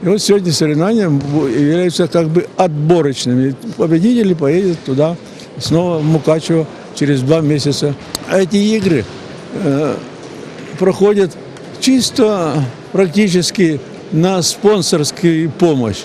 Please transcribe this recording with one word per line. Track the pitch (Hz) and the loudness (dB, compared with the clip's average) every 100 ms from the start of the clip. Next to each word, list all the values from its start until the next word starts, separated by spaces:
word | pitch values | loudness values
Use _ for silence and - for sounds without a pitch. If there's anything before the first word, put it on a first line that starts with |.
И | 175 | 0
вот | 202 | 0
сегодня | - 202 180 | 2 2 2
соревнования | 147 156 151 175 226 190 | 0 0 2 2 2 2
бу-, | 139 139 147 139 | 0 0 0 0
являются | 120 143 165 180 - 170 | 2 2 2 0 0 0
как | 175 160 | 2 2
бы | 165 - - | 0 -2 0
отборочными. | 185 151 151 175 143 131 127 123 131 131 233 180 | 0 0 2 4 4 0 0 0 0 -2 -10 -4
Победители | 165 165 202 247 202 | 0 2 4 2 2
поедут | 170 139 165 196 165 - | 2 2 2 0 -2 -4
туда | 135 151 170 - - - - | 0 0 0 -12 -18 -18 -12
снова, | - 160 180 165 | -2 0 0 0
в | |
Мукачево, | 151 160 135 156 - 165 156 - - - | 2 2 2 0 2 -2 -2 -8 -16 -4
через | 143 139 | 0 0
два | 127 160 | 2 2
месяца. | 151 151 143 135 147 139 - - - | 2 0 0 -2 -2 -4 -10 -12 -2
Эти | 190 190 202 | 0 2 2
игры, | 208 220 196 156 98 - - - - - | 2 2 2 0 0 -10 -16 -18 -12 -6
э, | 180 139 151 101 - - - - - - - 147 | -2 0 0 -4 -8 -18 -18 -16 -16 -16 -14 -2
проходят | 185 185 196 208 185 - - - - - | 0 2 2 4 0 -2 -18 -18 -18 -4
чисто | - 262 220 - 220 208 165 143 131 - - | 2 2 0 2 2 2 0 -2 -2 -6 -6
практически | 175 190 156 214 180 170 - 175 147 - - - | 0 0 2 2 2 0 0 0 0 -8 -16 -4
на | 151 175 190 | 0 2 2
спонсорскую | 160 - 202 208 165 175 147 - 175 160 165 | -2 0 2 2 2 0 -2 0 0 2 -2
помощь. | - 175 143 117 98 | 2 2 2 0 -4